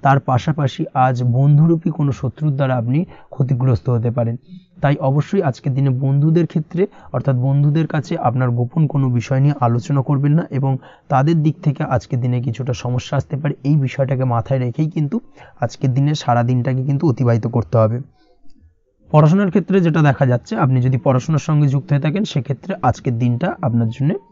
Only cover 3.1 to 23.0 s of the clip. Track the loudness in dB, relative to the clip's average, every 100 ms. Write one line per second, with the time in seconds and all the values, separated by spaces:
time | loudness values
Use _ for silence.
3.1 | -10 -20 -6 -2 0 2 0 0 -2 -2
4.1 | -2 -4 -4 -12 -20 _ -4 -2 0 0
5.1 | 0 0 -2 -2 -2 -4 0 0 0 0
6.1 | 2 2 2 2 -2 -4 -2 -4 -4 -8
7.1 | -4 -2 0 2 2 2 2 0 -2 -4
8.1 | -2 -2 0 0 0 -2 0 0 2 0
9.1 | 0 0 2 2 2 0 0 0 -2 0
10.1 | 0 2 0 0 -4 -2 -4 -6 -20 _
11.1 | 0 2 2 0 0 -4 -2 -2 -2 -2
12.1 | -4 -2 -2 -4 -6 -6 -6 -4 -6 -2
13.1 | -4 -4 -6 -6 -4 0 2 0 -2 -2
14.1 | 0 0 -2 -2 -2 -2 -2 -4 -2 -4
15.1 | -4 -8 -20 -20 -8 -8 -2 -2 2 0
16.1 | 0 0 0 2 0 0 -2 -2 0 0
17.1 | 0 2 2 0 -4 0 2 2 0 -8
18.1 | _ _ _ -20 -20 _ _ _ _ _
19.1 | 4 6 4 2 0 2 2 2 4 2
20.1 | 4 2 0 -2 -2 2 2 2 0 0
21.1 | 0 0 -2 0 2 2 0 0 -2 0
22.1 | -2 -4 -4 -4 -8 -8 -4 -2 -2